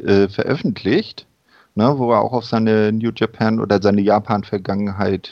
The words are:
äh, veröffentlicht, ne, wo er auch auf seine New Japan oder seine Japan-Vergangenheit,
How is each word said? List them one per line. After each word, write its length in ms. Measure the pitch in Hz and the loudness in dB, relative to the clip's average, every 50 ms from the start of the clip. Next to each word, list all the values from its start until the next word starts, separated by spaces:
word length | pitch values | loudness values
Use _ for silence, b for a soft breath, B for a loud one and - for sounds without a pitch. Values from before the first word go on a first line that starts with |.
| - | 0
äh, 240 | 95 101 98 101 95 | 2 4 4 4 2
veröffentlicht, 960 | 98 - - - 131 175 - - - - - 92 123 190 220 - - - - _ _ _ b b b b b b b | 0 -2 -2 -2 -2 -2 -2 -4 -4 -4 -2 0 0 0 -2 -4 -10 -20 -20 _ _ _ b b b b b b b
ne, 200 | 104 107 - 147 | 0 2 2 2
wo 140 | 135 123 117 117 | 2 2 2 2
er 80 | 107 | 2
auch 120 | 101 110 123 | 2 0 -2
auf 120 | 120 113 | -4 -4
seine 460 | - - 113 110 110 110 107 107 107 | -2 -2 0 2 2 2 2 2 2
New 220 | 107 110 113 117 113 | 0 -2 -2 -4 -4
Japan 460 | - 113 110 - - 113 110 113 113 | -2 -4 -4 -2 -2 -2 0 0 0
oder 200 | 107 101 104 95 | 0 0 0 2
seine 200 | 95 101 101 104 | 2 2 2 2
Japan-Vergangenheit, 1300 | 98 104 104 104 104 - 110 101 - - - 98 92 - 98 101 104 101 95 98 101 104 98 92 - - | 2 2 2 2 0 0 -4 -4 -4 -4 -6 -6 -4 -4 -4 -4 -4 -4 -4 -2 -2 -2 -2 -4 -6 -10